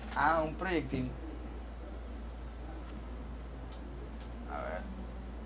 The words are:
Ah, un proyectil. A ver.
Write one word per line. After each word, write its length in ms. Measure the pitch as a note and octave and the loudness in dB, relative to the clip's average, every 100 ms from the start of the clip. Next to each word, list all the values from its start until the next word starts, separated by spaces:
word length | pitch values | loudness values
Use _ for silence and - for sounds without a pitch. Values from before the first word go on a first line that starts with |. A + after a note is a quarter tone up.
| - | 0
Ah, 280 | B2+ D3 E3 | 6 8 8
un 120 | D#3 - | 6 2
proyectil. 540 | F#3 E3+ C3 C3+ B2+ - - - - - - - - - - - - - - - - - - G#3 - - - - - - - - - C2 B1+ - - - - | 4 4 4 2 2 -2 -4 -4 -4 -4 -6 -6 -6 -6 -4 -4 -6 -6 -6 -6 -6 -6 -6 -6 -4 -4 -4 -4 -4 -6 -6 -6 -6 -6 -6 -6 -4 -4 -2
A 120 | D2 | -2
ver. 200 | C2 F2+ - - - - - - | 0 0 -2 -4 -6 -6 -6 -6